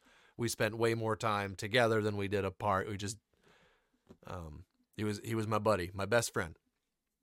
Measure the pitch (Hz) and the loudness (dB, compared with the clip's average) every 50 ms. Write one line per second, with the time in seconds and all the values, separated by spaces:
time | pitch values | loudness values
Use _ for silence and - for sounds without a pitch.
0 | _ _ _ _ _ _ _ - 120 113 - - 120 107 107 113 113 117 117 117 | _ _ _ _ _ _ _ -4 -4 -4 0 0 0 0 2 2 2 2 2 2
1 | 113 110 110 107 - 113 104 101 101 98 98 - - 104 101 127 120 110 113 110 | 0 0 0 0 0 0 0 0 0 -2 -4 -6 -6 0 2 4 4 6 4 4
2 | 104 107 104 101 98 98 101 101 95 95 90 - - 104 98 95 98 - 104 95 | 2 2 0 0 -2 0 0 0 0 -2 -4 -2 0 0 2 2 0 -2 -4 -6
3 | 101 101 110 101 _ _ _ _ _ _ _ _ _ _ _ _ _ _ _ _ | -6 -6 -8 -10 _ _ _ _ _ _ _ _ _ _ _ _ _ _ _ _
4 | _ _ - - - - 98 90 85 80 73 76 90 - _ _ _ _ _ - | _ _ -20 -18 -14 -12 -12 -10 -10 -12 -14 -16 -18 -20 _ _ _ _ _ -4
5 | 104 107 104 104 - 110 113 113 107 104 110 107 104 110 107 92 87 85 95 95 | -2 -2 -2 -4 -4 -4 -2 -2 0 0 0 2 4 4 2 2 0 -4 -4 -6
6 | 98 98 117 120 113 - - 120 98 80 - - _ _ _ _ _ _ _ _ | -2 2 2 2 2 2 -2 -4 -4 -4 -8 -12 _ _ _ _ _ _ _ _
7 | _ _ _ _ | _ _ _ _